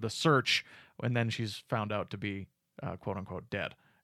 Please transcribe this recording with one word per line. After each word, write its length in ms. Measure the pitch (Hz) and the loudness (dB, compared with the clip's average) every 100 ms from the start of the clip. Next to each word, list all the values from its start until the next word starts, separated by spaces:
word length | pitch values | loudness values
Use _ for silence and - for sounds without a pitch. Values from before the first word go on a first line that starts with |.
the 80 | 113 | -4
search, 540 | - 165 135 - - - - - - | 2 6 6 6 2 0 -16 -20 -4
and 120 | 123 | 0
then 140 | 120 113 | 2 2
she's 340 | 110 110 - - | 0 -4 -6 -4
found 240 | 117 104 | -2 0
out 160 | 104 - | -2 -2
to 60 | 104 | -4
be, 300 | 104 98 95 _ _ - | -4 -4 -8 _ _ -10
uh, 140 | - 92 | -8 -6
quote 220 | - 98 | -4 -4
unquote 320 | 92 90 - | -4 -8 -6
dead. 240 | 101 82 - _ _ | -4 -4 -6 _ _